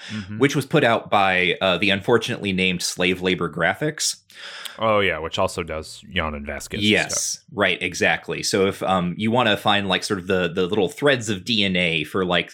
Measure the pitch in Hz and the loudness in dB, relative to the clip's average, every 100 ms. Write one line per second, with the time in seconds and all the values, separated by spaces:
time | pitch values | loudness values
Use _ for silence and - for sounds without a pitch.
0 | - 110 95 107 139 147 135 160 123 110 | -10 -10 -8 0 2 2 0 2 4 2
1 | - 104 98 90 90 - 95 87 98 98 | 2 2 4 4 2 2 2 2 2 0
2 | 113 117 - 117 101 92 92 87 - - | 4 2 2 -4 -2 0 0 0 -4 0
3 | 92 87 92 87 85 85 85 98 156 156 | 2 2 0 0 -2 0 0 0 -2 -2
4 | - - _ - - - - - 110 104 | -4 -6 _ -20 -16 -14 -14 -4 0 2
5 | 95 80 80 - 92 - 82 78 80 - | 2 0 -4 -2 -2 -2 -6 -6 -10 -16
6 | - 90 78 73 73 71 - 104 104 95 | -8 -4 -4 -4 -8 -10 -8 -2 2 2
7 | 76 - - - _ - 95 87 90 80 | 2 -2 -4 -8 _ 0 0 0 -4 0
8 | 98 82 - 78 - 104 95 92 - 95 | 0 0 -2 -6 0 2 2 0 0 0
9 | 87 85 110 123 113 101 110 101 98 92 | 0 -2 0 2 2 2 2 0 2 0
10 | - 101 87 92 87 87 90 107 87 - | 0 -4 0 0 0 0 -2 0 -2 0
11 | 143 131 107 98 92 110 98 90 87 82 | 2 2 0 -6 -2 0 0 2 0 -2
12 | 147 101 90 87 87 | -2 -2 0 0 -2